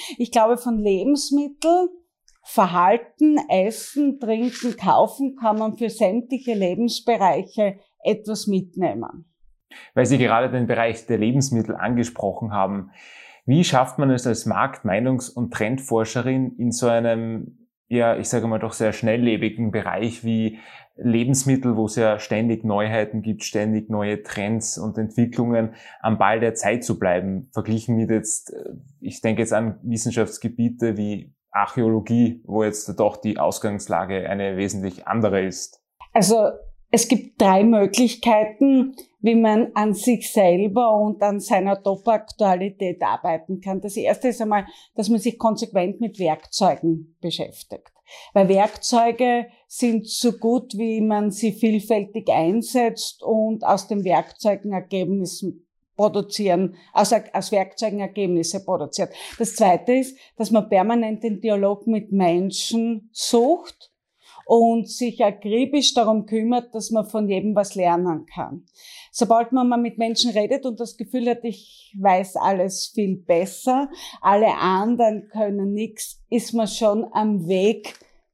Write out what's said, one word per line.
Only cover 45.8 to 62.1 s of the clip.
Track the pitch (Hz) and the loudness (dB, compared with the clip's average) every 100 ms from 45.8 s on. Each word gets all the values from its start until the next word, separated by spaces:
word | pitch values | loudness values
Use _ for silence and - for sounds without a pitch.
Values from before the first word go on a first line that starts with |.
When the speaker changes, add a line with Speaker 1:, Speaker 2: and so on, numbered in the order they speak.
| 170 185 | -2 -4
Speaker 1:
mit | 226 190 | -8 -2
Werkzeugen | 170 160 - - 185 143 165 160 156 _ | -2 -2 -6 0 2 2 0 -2 -6 _
beschäftigt. | 175 160 - - - - - _ _ - - | -8 -6 -8 -12 -18 -18 -18 _ _ -20 -2
Weil | 202 185 | 2 4
Werkzeuge | 190 214 - - 233 233 233 247 240 233 _ _ | 4 2 -2 0 2 2 2 2 2 -2 _ _
sind | - 240 226 220 | -2 0 0 -2
so | - 240 - | -2 -2 0
gut, | 226 240 247 202 | 0 0 -2 -6
wie | 226 220 | -4 0
man | 214 208 208 | 0 0 -2
sie | 202 220 | -2 -4
vielfältig | 214 226 214 208 214 202 226 - | 0 0 0 0 -2 -2 -6 0
einsetzt | 143 165 226 226 254 233 226 - - | 2 2 0 0 0 0 -2 -8 -8
und | - 220 220 220 - | -2 0 0 -2 0
aus | 196 196 | 0 0
den | 202 185 | -4 0
Werkzeugen | 165 - - 214 196 208 | 0 0 -4 -2 -2 -4
Ergebnissen | 190 185 196 170 196 180 - 180 160 _ _ _ - | -6 -4 -4 -2 -2 -4 -6 -10 -10 _ _ _ 0
produzieren, | 208 202 202 - 202 180 185 - _ | 0 0 -4 -4 0 2 0 -4 _
aus, | - 202 | 0 2
aus | 226 220 196 190 | 2 0 -6 -2
Werkzeugen | 202 190 - 220 202 | -2 -2 -4 -6 -4
Ergebnisse | 190 208 190 175 160 190 | -6 -4 -2 0 -2 -6
produziert. | 190 185 147 - 175 - - - | -4 -4 -4 -4 -6 -6 -18 -6
Das | 226 - | -6 2
zweite | 202 170 - | 4 4 2
ist, | 254 262 - _ - | 0 0 -8 _ -8
dass | 202 | 0
man | 220 214 | 2 4
permanent | 196 208 233 220 214 | 2 4 2 0 -4
den | 233 208 | -4 -4
Dialog | 226 202 196 202 226 | 0 2 2 0 0
mit | 220 214 | -2 0